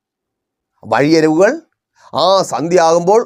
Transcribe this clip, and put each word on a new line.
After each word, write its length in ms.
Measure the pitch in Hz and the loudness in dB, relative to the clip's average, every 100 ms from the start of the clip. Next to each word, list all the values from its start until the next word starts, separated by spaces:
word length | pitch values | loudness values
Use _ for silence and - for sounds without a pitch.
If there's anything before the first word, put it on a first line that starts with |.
| _ _ _ _ _ _ _ _ 104 | _ _ _ _ _ _ _ _ -4
വഴിയരിവുകൾ 600 | 113 147 160 156 156 208 320 - _ _ _ - 123 | -2 2 2 2 2 0 -2 -10 _ _ _ -12 -4
ആ 20 | 170 190 165 | 0 0 -2
സന്ധ്യയാകുമ്പോൾ 720 | 123 165 175 160 170 175 220 | -6 -2 0 2 2 2 0